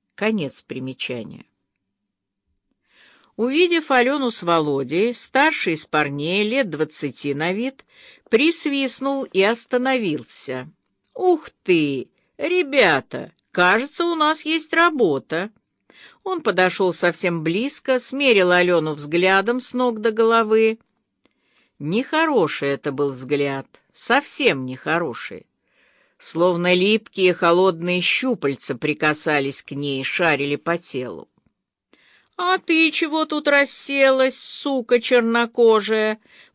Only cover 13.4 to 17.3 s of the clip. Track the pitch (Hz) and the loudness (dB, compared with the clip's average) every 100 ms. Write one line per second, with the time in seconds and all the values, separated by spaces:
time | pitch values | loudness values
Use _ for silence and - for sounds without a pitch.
13.4 | _ - 180 214 277 - 339 330 302 311 | _ 0 2 2 -2 -4 -2 2 0 0
14.4 | 302 320 - 330 339 302 190 135 - 160 | -2 -4 -2 2 2 4 2 0 -4 -6
15.4 | 208 _ _ _ _ - - _ 381 359 | -6 _ _ _ _ -20 -20 _ -6 -2
16.4 | 233 185 185 - 185 156 175 - 180 | 0 2 2 2 0 2 -2 0 -4